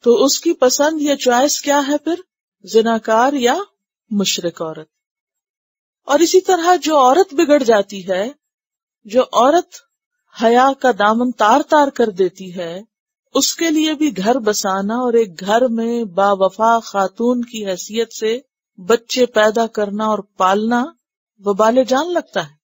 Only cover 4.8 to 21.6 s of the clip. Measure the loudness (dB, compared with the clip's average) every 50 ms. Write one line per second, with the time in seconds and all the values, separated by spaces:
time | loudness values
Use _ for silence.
4.8 | -18 _ _ _ _ _ _ _ _ _ _ _ _ _ _ _ _ _ _ _
5.8 | _ _ _ _ _ -2 2 2 2 4 4 2 2 2 -2 0 4 2 2 2
6.8 | 2 0 2 4 4 4 6 4 2 0 2 -2 2 4 4 2 4 2 2 2
7.8 | 0 _ -8 -14 -6 -4 -4 -4 -4 -6 -8 _ _ _ _ _ _ _ _ _
8.8 | _ _ _ _ _ -4 -2 -2 -2 0 2 2 2 4 4 2 0 _ -16 -20
9.8 | _ _ _ _ _ _ _ _ _ _ _ -2 0 2 4 4 4 2 0 _
10.8 | 0 0 0 2 0 0 2 0 -2 -4 -2 0 2 4 4 2 2 _ 2 2
11.8 | 2 2 0 -2 -2 -2 0 -2 -2 -2 _ -8 -18 -16 -12 -10 -10 -10 -10 -14
12.8 | -16 _ _ _ _ _ _ _ _ _ _ -2 -2 -2 -4 -4 -2 -2 0 0
13.8 | 0 -2 -2 -2 -4 -4 -4 -4 -2 -2 -2 0 0 -2 -4 -2 -2 -4 -4 -2
14.8 | -4 -4 -4 -4 -2 0 0 0 0 -2 -6 -12 -4 0 0 2 2 0 0 -2
15.8 | -4 -4 -4 -6 -6 -6 -2 0 0 0 2 2 0 -2 0 0 0 2 2 0
16.8 | -2 -4 -4 -4 -4 -4 _ -4 -2 -2 -2 -2 -6 -8 -10 -10 -6 -6 -6 -8
17.8 | -8 -8 -6 -6 -6 -6 -6 -6 -4 -4 -4 -6 _ _ _ _ _ _ _ -20
18.8 | -2 0 0 0 _ _ -2 0 0 0 2 2 2 2 2 0 -4 -2 _ -6
19.8 | -6 -4 -4 -4 -2 -2 -2 -4 -6 _ _ _ 0 2 2 0 0 0 0 -2
20.8 | -2 -4 -10 _ _ _ _ _ _ _ _ _ -4 -4 0 2